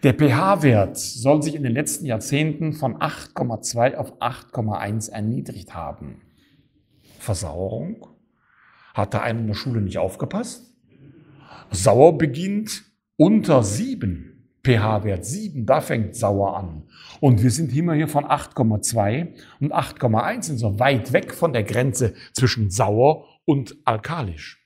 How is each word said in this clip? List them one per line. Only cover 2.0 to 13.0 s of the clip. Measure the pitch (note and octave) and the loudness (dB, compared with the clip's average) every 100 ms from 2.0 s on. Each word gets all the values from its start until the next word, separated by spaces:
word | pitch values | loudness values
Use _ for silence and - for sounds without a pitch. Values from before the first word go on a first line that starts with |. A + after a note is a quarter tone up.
| D3 | -4
Jahrzehnten | A2+ - C#3 D#3 D3+ D#3+ | -4 -2 0 0 -2 -4
von | D3+ C3+ - | -2 -4 -2
acht | D#3 - - | -6 -6 -12
Komma | - B2+ A2 | -6 -4 -4
zwei | - A#2+ A#2+ - | -6 0 0 0
auf | A2+ - | -10 -6
acht | A#2+ B2 - | -6 -6 -12
Komma | - A2 G2 | -6 -4 -4
eins | G2+ A2 G#2+ | -4 -4 -6
erniedrigt | A#2 G#2+ A#2+ G2+ - F2+ | -6 -4 -4 -6 -12 -14
haben. | F2 D#2 C#2+ D2 - _ _ _ _ _ _ _ _ _ - | -12 -12 -12 -16 -18 _ _ _ _ _ _ _ _ _ -16
Versauerung? | - F#2+ E2 D#2 F#2+ A2 D#3+ A3+ - _ _ _ _ _ _ _ _ | -6 -6 -6 -6 -6 -6 -8 -10 -16 _ _ _ _ _ _ _ _
Hat | - G#2 | -6 -4
da | - | -2
einer | A#2 A#2 | -2 -2
in | A2 | -2
der | |
Schule | G#2+ - A#2 | -4 -2 -2
nicht | G2 F#2 | -2 -2
aufgepasst? | F2+ - - F#3+ B3 - - _ _ _ - - - - - - - | -4 -4 -6 -6 -8 -12 -20 _ _ _ -20 -20 -20 -20 -20 -20 -8
Sauer | F2+ G2 G#2+ D#3 D#3+ | 0 4 8 8 6
beginnt | D#3 C3 F#3 G3+ G#3+ - _ _ | 0 -2 -4 -4 -4 -10 _ _